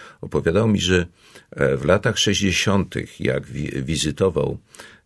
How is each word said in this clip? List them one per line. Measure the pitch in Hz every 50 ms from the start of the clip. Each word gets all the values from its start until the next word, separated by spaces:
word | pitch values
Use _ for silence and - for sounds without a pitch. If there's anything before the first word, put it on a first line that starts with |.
| - - - _
opowiadał | - - - 76 69 85 82 101 113 113
mi, | 104 92
że, | 87 90 92 90 85 - - _ _ - - - - _
e, | - - 69 67 67 64
w | 67
latach | 76 92 107 - 123 104 -
sześćdziesiątych, | - 110 98 - 104 95 85 - - 110 98 101 87 - - - - - - -
jak | - 65 65 69 -
wi-, | - - 69 73 - - 67 65
wizytował, | 69 82 71 76 78 71 - 95 95 82 73 71 67 67 - - _ - - - - - - _